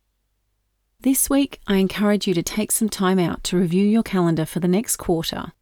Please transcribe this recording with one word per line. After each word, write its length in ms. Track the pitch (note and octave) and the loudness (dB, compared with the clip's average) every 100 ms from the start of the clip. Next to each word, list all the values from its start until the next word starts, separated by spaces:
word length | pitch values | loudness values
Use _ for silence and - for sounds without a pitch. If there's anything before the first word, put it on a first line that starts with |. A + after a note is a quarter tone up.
| _ _ _ _ _ _ _ _ _ _ | _ _ _ _ _ _ _ _ _ _
This 300 | C4 C4+ - | 0 0 2
week, 300 | C#4 C#4 - - | 0 0 -4 -2
I 80 | G3 | 2
encourage 500 | F#3+ - G#3 G#3 G3+ | 2 2 0 2 0
you 80 | |
to 80 | E3+ | -2
take 300 | E3 - G#3+ | -2 -4 -2
some 160 | - G#3+ | -2 -2
time 320 | - F#3 F#3+ | 0 0 2
out 240 | E3 - | 0 -2
to 120 | - F3+ | -2 0
review 280 | F3+ F3+ | 2 2
your 180 | G#3 A3+ | 2 2
calendar 420 | - F#3+ E3+ D#3+ | 0 0 2 0
for 140 | D#3 E3+ | -2 -2
the 80 | F3 | 0
next 300 | F#3 - - | 0 0 -6
quarter 560 | - E3 D#3+ - - - | -2 -2 -2 -8 -12 -16